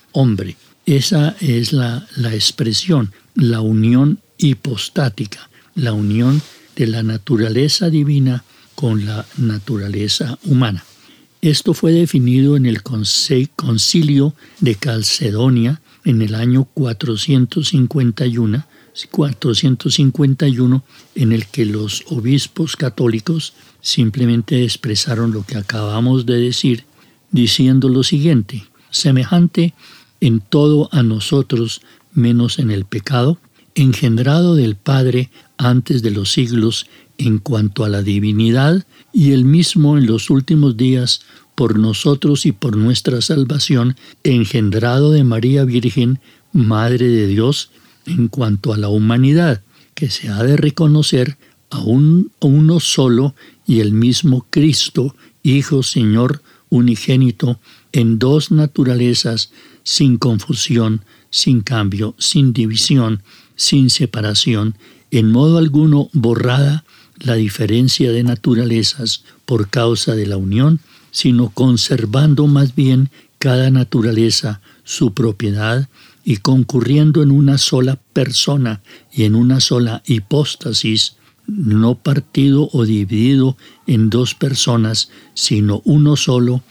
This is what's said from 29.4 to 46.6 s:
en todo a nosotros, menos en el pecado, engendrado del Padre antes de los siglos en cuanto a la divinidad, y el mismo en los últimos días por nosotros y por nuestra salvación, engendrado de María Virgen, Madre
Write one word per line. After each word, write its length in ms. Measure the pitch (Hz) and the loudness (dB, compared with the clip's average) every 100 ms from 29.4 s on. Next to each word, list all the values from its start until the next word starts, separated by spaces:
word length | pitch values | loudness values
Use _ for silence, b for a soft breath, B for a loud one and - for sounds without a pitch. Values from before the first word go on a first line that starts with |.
| 175 170 170 - B B B - | 2 2 -2 -4 B B B -2
en 200 | 139 113 | 0 0
todo 480 | - 147 147 147 151 | 0 2 4 2 0
a 140 | 143 | 0
nosotros, 800 | 113 107 - 143 - 117 113 - b b b | 0 -2 -2 -2 0 -2 -4 -8 b b b
menos 460 | 135 117 120 117 - | 0 2 2 0 -2
en 140 | 120 | -2
el 120 | 101 | -4
pecado, 540 | 95 107 - 123 131 170 _ b b - | -6 -6 -2 0 0 -2 _ b b 2
engendrado 800 | 131 - 120 113 127 160 175 156 | 2 2 0 2 2 2 4 4
del 180 | 113 | 2
Padre 560 | 101 - 135 127 123 127 b b - | -2 -2 0 2 0 -4 b b -2
antes 460 | 123 123 - 131 | 2 2 0 -2
de 80 | 110 | -2
los 220 | 104 98 | -2 -2
siglos 560 | - 117 117 113 - - B B - | -2 0 0 0 -2 -10 B B -6
en 220 | 120 107 | -2 -2
cuanto 460 | - 110 104 110 | -2 -2 -2 -2
a 40 | 107 | -2
la 140 | 101 | -2
divinidad, 800 | 101 101 107 107 113 127 143 185 - b b | -2 -2 0 0 2 2 2 0 -4 b b
y 180 | 226 139 | 2 4
el 140 | 135 | 4
mismo 520 | 127 165 165 170 147 147 | 4 4 2 2 2 4
en 100 | 113 | 2
los 220 | 113 - | 0 0
últimos 460 | 135 131 156 139 110 | 0 2 2 2 2
días 440 | 127 127 123 - B B B | 0 0 -2 -4 B B B
por 240 | - 117 107 | -2 0 2
nosotros 640 | 110 101 151 143 139 143 | 0 0 -2 0 0 0
y 60 | 156 | -2
por 260 | 101 123 107 | -2 -2 0
nuestra 440 | 117 123 - 123 | 0 0 -2 -4
salvación, 760 | - 151 127 147 - 127 120 131 B B | -2 -2 -2 -2 0 0 0 -4 B B
engendrado 880 | 151 120 104 117 104 107 120 131 147 | 0 0 0 -2 0 0 0 2 4
de 100 | 151 | 4
María 420 | 127 113 123 139 | 2 0 0 2
Virgen, 540 | 131 120 113 127 120 131 b b _ | 2 0 -2 0 0 -2 b b _
Madre 540 | 151 | 0